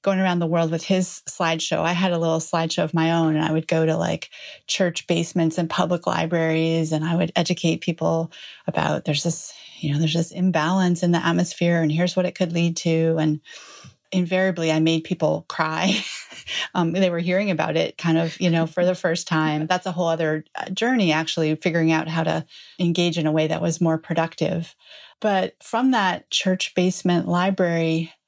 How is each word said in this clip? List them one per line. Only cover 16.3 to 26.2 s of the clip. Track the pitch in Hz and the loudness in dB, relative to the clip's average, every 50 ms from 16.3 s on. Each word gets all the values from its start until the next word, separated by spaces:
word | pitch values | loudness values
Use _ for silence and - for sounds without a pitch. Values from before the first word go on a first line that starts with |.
| - - - - - - - - - | -20 -18 -14 -10 -8 -8 -8 -4 -2
Um, | 180 170 165 165 | 0 0 0 2
they | 190 190 180 | 2 0 2
were | 175 170 | 0 0
hearing | 175 180 180 190 214 202 | -2 0 0 0 0 0
about | 175 156 160 165 156 | 0 0 0 2 2
it | 165 165 160 - | 2 0 -2 -4
kind | - - 170 160 | -4 0 2 2
of, | 165 165 165 - - | 2 2 -2 -2 0
you | 185 180 | 2 2
know, | 170 165 165 | 2 2 0
for | 160 - 180 175 | 0 0 0 2
the | 180 185 | 2 0
first | 180 - 170 165 - - | 0 -2 -2 -2 -2 -4
time. | - 165 156 156 156 151 151 156 | -2 0 0 2 2 0 -2 0
That's | 156 180 180 - | -2 -2 -2 -2
a | 196 | -4
whole | 170 175 180 | -2 -2 0
other, | 165 165 160 165 156 156 156 151 _ _ | 0 0 0 0 0 -2 -4 -6 _ _
uh, | - - - | -10 -8 -6
journey, | 190 - 220 240 262 233 196 160 | -4 -2 0 2 2 4 4 4
actually, | 151 156 160 - - 170 160 151 156 | 2 2 0 -2 -2 0 0 0 0
figuring | 156 - 180 160 170 160 160 | 0 -2 -2 0 2 2 4
out | 160 160 165 | 2 2 0
how | 160 160 165 160 | -2 -2 -2 0
to | 160 160 165 - _ - - - - - - | 0 -2 -2 -4 _ -18 -20 -20 -20 -6 -2
engage | 180 170 165 180 175 175 160 | 0 0 2 2 0 0 0
in | 175 151 | 0 0
a | 156 156 | 0 2
way | 160 156 | 2 2
that | 156 160 160 | 0 0 -2
was | 170 175 165 - | -2 -2 0 0
more | 180 160 160 | 2 0 0
productive. | 160 - - 170 165 165 165 - - 170 - - 165 165 - - _ _ - - - - - - _ | 0 -2 -2 -2 -2 -2 -2 -2 -4 -2 -2 -2 -4 -6 -8 -16 _ _ -20 -20 -20 -20 -20 -14 _
But | - 214 196 190 190 190 _ _ | -2 0 2 2 0 -2 _ _
from | - - - 226 254 262 | -12 -4 -2 0 2 2
that | 254 220 196 185 - - | 2 2 2 0 -2 -4